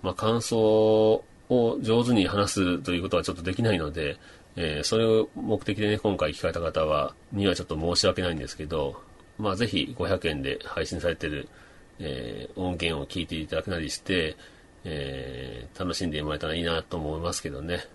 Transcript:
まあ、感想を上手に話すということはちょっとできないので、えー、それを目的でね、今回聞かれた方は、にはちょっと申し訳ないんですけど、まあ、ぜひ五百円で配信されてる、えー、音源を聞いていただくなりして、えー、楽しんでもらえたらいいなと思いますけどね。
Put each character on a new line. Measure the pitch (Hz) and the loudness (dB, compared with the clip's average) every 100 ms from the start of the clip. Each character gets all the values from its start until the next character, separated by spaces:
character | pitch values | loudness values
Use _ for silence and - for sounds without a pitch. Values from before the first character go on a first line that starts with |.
ま | 95 | -2
あ、 | |
感 | 90 110 117 | 0 0 0
想 | - 113 110 110 110 110 110 110 - - - | 0 4 6 6 6 6 6 4 0 -20 0
を | 127 117 - | 4 4 2
上 | 110 113 | 2 2
手 | 120 | 4
に | 117 92 | 4 4
話 | 101 101 | 4 2
す | - 90 87 | 2 2 2
と | 71 | 0
い | 87 | -2
う | |
こ | 92 | 2
と | 87 | 0
は | |
ち | 82 | 0
ょ | |
っ | 85 | -4
と | |
で | 87 | -4
き | 92 | 0
な | 117 | 2
い | 90 | 2
の | 76 | 0
で、 | 80 73 - - - - - | -2 -4 -6 -14 -20 -16 -4
え | 82 73 | -2 -2
ー、 | |
そ | - 113 | 0 2
れ | 113 | 4
を | 110 - | 4 2
目 | - 110 104 | -4 -2 -2
的 | - 101 | -2 0
で | 104 | 0
ね、 | 107 | 2
今 | 107 92 | 2 2
回 | 78 | 0
聞 | 73 | 0
か | 87 | -2
れ | |
た | 80 | -2
方 | 82 80 | -2 0
は、 | 78 76 69 - - | 2 2 0 -6 -8
に | 104 98 | 0 2
は | |
ち | 107 | 2
ょ | |
っ | - | -2
と | 78 | -2
申 | 85 87 | 0 4
し | 98 | 2
訳 | 90 | 2
な | 90 | -2
い | |
ん | 80 | -2
で | 64 | -8
す | - | -8
け | 76 | -4
ど、 | 80 69 - - - - - | -2 -2 -6 -18 -20 -20 -4
ま | 107 | -2
あ、 | 95 | 0
ぜ | 113 | 0
ひ | 92 - - | 0 -2 -4
五 | 85 | -2
百 | 92 85 | 0 0
円 | 73 | -2
で | 67 67 | -4 -6
配 | - - 82 | -6 -4 -4
信 | 87 | -2
さ | 87 | -2
れ | 80 | -2
て | 80 | -4
る、 | 73 - - - - - - | -4 -8 -18 -20 -20 -20 -10
え | 82 65 58 50 - | -8 -6 -8 -10 -10
ー、 | - | -4
音 | 90 85 | -4 0
源 | 82 78 | -2 -2
を | 69 | -4
聞 | 90 | -6
い | 82 | -4
て | 82 | -6
い | 78 | -2
た | 80 | -4
だ | |
く | 101 | -2
な | 85 | -4
り | 78 | -4
し | - | -6
て、 | - 92 78 - - - - - | 0 0 0 -6 -18 -20 -20 -16
え | 95 76 69 67 65 62 64 58 64 | -8 -6 -6 -6 -8 -10 -10 -10 -14
ー、 | - | -8
楽 | 90 | -6
し | - 87 | -2 -2
ん | |
で | 76 | -2
も | 76 | -4
ら | 73 | -4
え | |
た | 80 | -2
ら | |
い | 82 | -2
い | |
な | 85 82 | 0 -2
と | - 85 | -2 -6
思 | 76 78 | -4 -4
い | |
ま | 85 | -4
す | - | -4
け | 80 | -6
ど | 67 | -8
ね。 | 78 87 - | -4 -6 -6